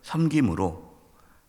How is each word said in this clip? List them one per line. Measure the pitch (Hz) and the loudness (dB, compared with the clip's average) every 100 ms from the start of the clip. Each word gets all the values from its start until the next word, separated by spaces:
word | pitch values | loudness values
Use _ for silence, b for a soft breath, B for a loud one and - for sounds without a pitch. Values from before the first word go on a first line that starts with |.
섬김으로 | - 160 165 147 117 82 92 80 - - _ b b b | -4 0 2 2 2 0 -4 -4 -18 -20 _ b b b